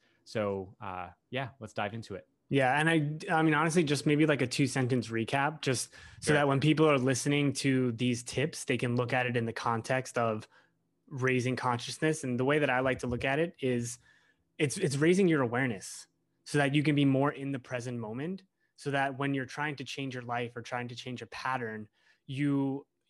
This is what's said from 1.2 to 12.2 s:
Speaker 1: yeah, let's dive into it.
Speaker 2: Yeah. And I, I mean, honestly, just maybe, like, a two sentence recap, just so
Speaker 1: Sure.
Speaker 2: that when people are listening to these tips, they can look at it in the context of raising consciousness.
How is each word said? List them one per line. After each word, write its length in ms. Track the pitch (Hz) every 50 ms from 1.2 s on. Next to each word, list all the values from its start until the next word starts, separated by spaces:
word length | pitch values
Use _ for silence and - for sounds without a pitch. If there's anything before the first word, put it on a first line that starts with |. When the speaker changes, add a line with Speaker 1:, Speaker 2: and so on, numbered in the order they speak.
| _ -
Speaker 1:
yeah, 180 | 123 127 135 117 - -
let's 140 | 113 107
dive 220 | - - 107 104 107
into 200 | 113 110 - 101
it. 140 | 90 - _ _ _ _ -
Speaker 2:
Yeah. 300 | - 139 135 127 131 147
And 100 | 156 160
I, 460 | 165 165 147 143 156 156 - - 175
I 80 | 160
mean, 120 | 160 160 151
honestly, 280 | 147 160 165 147 180
just 240 | 170 139 147 131 -
maybe, 180 | 156 147 147 156
like, 160 | 151 147 127
a 60 | 139
two 220 | 120 - - 143 120
sentence 400 | - 135 131 120 131 127 107 110
recap, 540 | 113 113 113 - - 139 139 147 156 156
just 280 | - 143 127 113 - - - - - - - -
so 80 | - -
Speaker 1:
Sure. 60 | 151
Speaker 2:
that 120 | 147 147
when 140 | 139 135 135
people 280 | 139 151 156 143 160 156
are 100 | 143 135
listening 560 | 123 135 131 123 - 147 143 143 143 139 131
to 360 | - - 135 135 131 127 123
these 300 | 117 113 123 123 120 120
tips, 440 | - - - - 135 165 - - -
they 100 | - 127 120
can 160 | 131 123 120
look 180 | 120 123 117
at 140 | 135 127 123
it 100 | 123 120
in 100 | 123 113
the 60 | 117
context 640 | - - - 123 113 113 110 - 131 131 127 - -
of 300 | 123 117 113 107 110 - - _ - _ _ _ _ _ _ _ _ _ -
raising 480 | 156 131 123 127 127 127 117 127 127
consciousness. 680 | 120 - 127 120 117 - - 120 - - 156 160 156